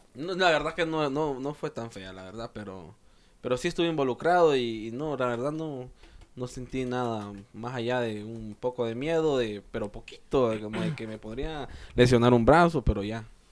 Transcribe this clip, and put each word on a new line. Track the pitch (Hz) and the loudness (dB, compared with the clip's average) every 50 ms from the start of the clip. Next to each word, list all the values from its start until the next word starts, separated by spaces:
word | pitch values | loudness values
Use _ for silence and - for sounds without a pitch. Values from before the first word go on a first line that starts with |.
| - _ - | -20 _ -14
No, | 123 151 185 185 | -10 -8 -6 0
la | 175 190 175 | 2 4 4
verdad | 156 147 147 160 - | 4 4 2 0 -2
que | 180 170 | 0 0
no, | 160 160 156 151 139 | 0 0 0 0 0
no, | 135 147 160 147 135 123 | 0 0 -2 -2 -2 -4
no | 131 143 147 | -6 -6 -6
fue | - - 151 | -6 -8 -8
tan | - 123 117 117 | -6 -8 -8 -8
fea, | - 98 95 95 92 | -10 -12 -12 -12 -12
la | 92 95 | -14 -14
verdad, | 92 101 113 113 117 - | -12 -12 -12 -12 -10 -12
pero, | 107 104 101 95 95 82 80 - - _ - _ _ _ _ _ _ | -12 -12 -10 -12 -12 -14 -16 -20 -20 _ -20 _ _ _ _ _ _
pero | - 127 127 | -4 -2 -2
sí | 123 - | 0 -2
estuve | 170 - - 165 | -2 0 0 0
involucrado | 165 160 143 139 127 117 - - 165 175 180 170 156 143 | 0 0 0 0 0 0 0 2 2 6 6 6 6 6
y, | 131 120 117 113 110 107 | 4 0 -2 -4 -6 -6
y | 113 | -8
no, | 113 131 156 156 139 | -6 -6 -4 -4 -2
la | 131 127 | -2 -2
verdad | 123 120 117 127 147 | -2 -2 -2 -4 -4
no, | 151 156 160 156 139 127 127 127 - - - - - - - - _ | -4 -4 -6 -6 -8 -8 -10 -12 -16 -20 -20 -20 -20 -20 -20 -18 _
no | 123 127 | -10 -10
sentí | 123 - 127 127 - - 131 127 | -10 -10 -12 -12 -8 -6 -4 -4
nada | 123 123 123 123 117 113 107 104 104 101 101 107 - - | -2 -2 -2 -2 -2 -2 -4 -6 -8 -12 -14 -16 -16 -14
más | 104 113 123 131 | -12 -10 -8 -6
allá | 123 117 120 123 127 | -4 -2 -2 0 0
de | 120 113 107 104 104 | -2 -2 -4 -6 -8
un | 110 117 117 110 107 104 - | -10 -12 -12 -12 -12 -10 -6
poco | - 127 - - 117 | -4 -4 -2 -2 -2
de | 113 113 | -2 -2
miedo, | 123 139 160 165 160 160 156 139 | -2 -2 0 2 2 2 4 2
de, | 127 120 107 104 101 - - | 2 2 0 -2 -6 -10 -8
pero | - 113 107 101 | -8 -6 -6 -6
poquito, | - 110 - - - - - - - 139 123 113 | -8 -12 -16 -16 -20 -20 -6 -2 2 2 4 2
de | 110 107 | 2 -2
como | 107 107 110 113 | -4 -6 -4 -4
de | 113 - 147 | -2 -2 -4
que | - 113 | -6 -8
me | 110 110 | -10 -10
podría | 107 - 110 113 127 147 156 156 147 - - - - - - - | -12 -12 -10 -8 -6 -6 -6 -6 -8 -10 -10 -12 -14 -16 -2 4
lesionar | 117 123 123 127 117 120 123 123 | 6 6 8 8 6 8 8 8
un | 120 113 | 8 8
brazo, | 123 147 170 175 170 160 139 110 | 8 8 8 8 6 4 2 0
pero | - 107 104 98 | 0 0 0 -2
ya, | 104 110 117 110 - - - _ _ | -4 -6 -8 -10 -14 -18 -20 _ _